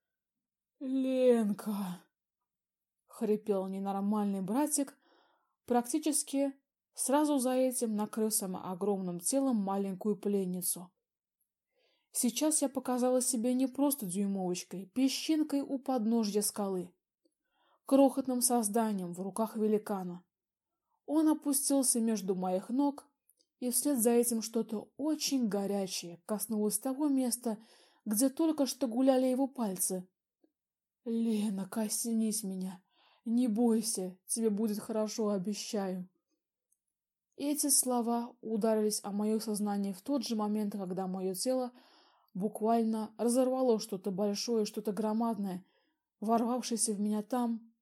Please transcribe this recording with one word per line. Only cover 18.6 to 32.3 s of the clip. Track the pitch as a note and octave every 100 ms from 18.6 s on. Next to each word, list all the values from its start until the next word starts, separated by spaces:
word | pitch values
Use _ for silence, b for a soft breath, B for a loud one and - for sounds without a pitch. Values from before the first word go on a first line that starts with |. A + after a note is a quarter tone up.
| G#3+ G#3+ A3 G3+ F3+
в | F3
руках | F#3+ F#3+ A3 A3+
великана. | G#3+ G#3+ G#3 G3 F3+ F3 - _ _ _ _ _ _ _ -
Он | D4 D#4
опустился | D4+ D4 C#4 - C#4 B3 A#3+
между | A3+ A3 F#3
моих | F#3 F#3 F#3 G3
ног, | B3 C#4+ C#4 - _ _ _ _ -
и | B3
вслед | A#3+ D4 C#4
за | A3+
этим | A#3+ A#3 A#3
что-то | G#3 A#3 A3+ G#3 - -
очень | C#4+ D4+ - C4+ A#3
горячее | G3+ G3 G3+ F#3+ - E3+ E3+ -
коснулось | G#3 - G#3+ G#3 G#3
того | C4+ C4 D4+
места, | C4+ B3+ A#3 A#3+ G#3+ B B B B
где | - G#3 C4+
только | C4+ D#4+ D#4 C4
что | - C4
гуляли | A3+ C4 C4 C4
его | B3+ C4+
пальцы. | C4+ A3 F#3 - F#3 F#3 _ _ _ _ _ _ _ _ _
«Лена, | - A3+ A3+ G#3+ G#3+ F#3+ F#3+
коснись | A3+ G#3+ - A#3 A3+ A3